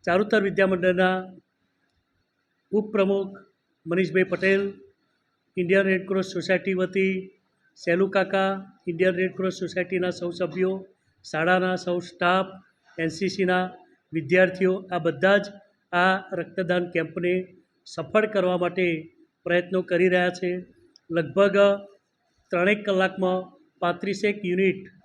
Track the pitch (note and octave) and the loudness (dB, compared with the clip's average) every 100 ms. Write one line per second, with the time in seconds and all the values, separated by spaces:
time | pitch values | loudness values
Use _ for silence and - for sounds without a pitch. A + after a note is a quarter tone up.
0 | - F3+ G#3 A3 G3 E3+ F#3+ F#3 F#3 F3+ | 2 0 4 2 2 2 2 2 2 2
1 | F#3 F#3 F#3 - _ _ _ _ _ _ | 2 0 -6 -18 _ _ _ _ _ _
2 | _ _ _ _ _ _ _ G3+ G#3 G#3 | _ _ _ _ _ _ _ -2 0 0
3 | F#3+ G3 G3 G3 - _ _ _ E3 F3 | 2 0 -2 -12 -20 _ _ _ -4 -2
4 | F3+ F3+ F#3 F3+ F#3+ G3 G3 G3 - _ | 0 0 0 0 0 2 -2 -8 -20 _
5 | _ _ _ _ _ - F3 G3 F#3+ F#3 | _ _ _ _ _ -4 2 4 4 0
6 | F#3+ F#3+ F#3+ F3+ F3+ F#3 G3 F#3 F#3 F#3+ | 0 -2 -2 -6 0 0 0 -2 0 0
7 | F#3+ F#3+ F#3+ _ _ _ _ _ - F3 | 0 -2 -8 _ _ _ _ _ -2 2
8 | G3 G3 F#3+ G3 F#3+ G3 F#3+ _ - E3 | 2 0 0 0 0 -2 -10 _ -8 0
9 | F#3 F3 F#3 F#3 F#3+ F3+ F3 F#3 F3+ F#3 | 2 2 -2 -2 -4 -4 -6 -4 -4 -2
10 | F3+ E3+ F3 E3+ F3 F3+ F#3 F#3+ F#3+ _ | -2 -4 -8 -4 -6 -2 -2 -2 -10 _
11 | _ _ - D#3 E3 F#3 F#3 F3+ F3+ F3 | _ _ -8 -2 2 2 2 -2 -2 -4
12 | F3 - F3 F#3 F#3+ - _ _ _ - | -6 -2 2 2 0 -10 _ _ _ -6
13 | E3 E3 F#3+ F#3+ F3+ F3+ F#3 - - _ | -6 -2 -4 0 0 2 -2 -8 -20 _
14 | _ D#3+ C3+ F3+ F#3 F#3 F#3+ F#3+ F#3 F3+ | _ -8 0 4 4 2 0 0 -4 -2
15 | E3 C#3 F#3 G3+ G3+ - _ _ _ F3 | -2 2 4 4 0 -14 _ _ _ 0
16 | F#3 F#3+ - F3+ E3 - F3 F3+ F3 E3+ | 2 0 -4 -8 -6 -6 0 0 0 -4
17 | D#3+ E3+ F3 F#3 F3+ - _ _ - - | -4 -4 -2 -2 -4 -18 _ _ -14 -12
18 | D#3 G#3+ G#3+ G#3 F3+ F3+ F3 F3+ F3 D#3+ | 0 0 2 0 0 0 -2 0 0 -2
19 | D#3+ _ _ _ E3+ F3 F3 F#3 F3 F3 | -8 _ _ _ 0 0 2 -4 0 2
20 | F#3 F3+ F3+ F3+ F3+ F3+ F3+ _ _ _ | 4 4 0 -2 -4 -6 -10 _ _ _
21 | _ E3 D3+ B2+ G3+ G3+ G3+ G3+ G3+ - | _ -4 -2 2 4 6 4 4 -6 -20
22 | _ _ _ _ _ F3 F#3 G#3 G#3 F#3+ | _ _ _ _ _ 0 2 2 0 0
23 | F#3+ F#3+ F#3 F#3 F#3 _ _ _ F3 F3 | 0 0 0 -2 -6 _ _ _ -4 -2
24 | F#3+ G3 G#3 G3+ F3+ F3+ F#3+ F#3+ - _ | -4 -2 -2 -2 -2 0 0 0 -10 _